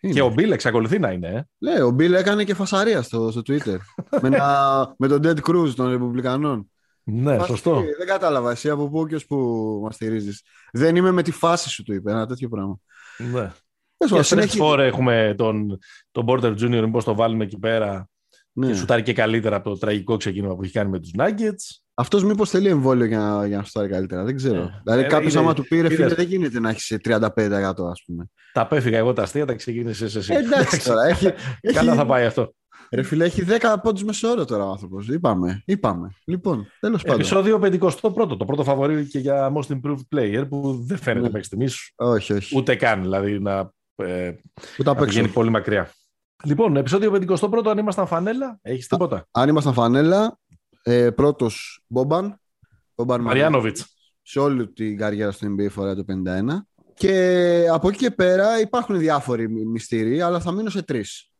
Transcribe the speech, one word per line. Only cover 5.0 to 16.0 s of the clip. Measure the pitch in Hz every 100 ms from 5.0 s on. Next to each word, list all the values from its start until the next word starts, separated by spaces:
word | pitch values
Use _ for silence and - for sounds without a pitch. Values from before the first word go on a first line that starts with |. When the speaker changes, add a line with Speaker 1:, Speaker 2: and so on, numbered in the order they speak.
| 135
Speaker 1:
τον | 143
Ted | 156 160
Cruz | 156 175 160 123
των | 127
Ρεπουμπλικανών. | 123 123 120 127 131 151 123 98 _ _ _
Speaker 2:
Ναι, | - 110 139 131
Speaker 1:
Φάση, | 175
Speaker 2:
σωστό. | - - 160 156 147
Speaker 1:
«Δεν | 180
κατάλαβα | 190 170 139 120
εσύ | 120 147
από | 147 147
πού | 151 160
και |
ως | 156 -
πού | 143 123 117 110 107
μας | 107
στηρίζεις». | - 113 110 101 98 _ _ _
«Δεν | - 156 170
είμαι | 185
με | 180
τη | 170
φάση | - 170 170 -
σου», | -
του | 104
είπε, | 101 101
ένα | 110 110
τέτοιο | 123 127
πράγμα. | 113 98 98 _ - - -
Speaker 2:
Ναι. | 120
Speaker 1:
Τέλος | 123 98 - _ _ _ _
Speaker 2:
Και | 311
Speaker 1:
πάντων, | 202
Speaker 2:
stretch |
Speaker 1:
συνέχεια. | 147 175 208 214
Speaker 2:
four | 151 143
έχουμε | 135 123 127 117 110 101
τον, | 113 107 104 95 - -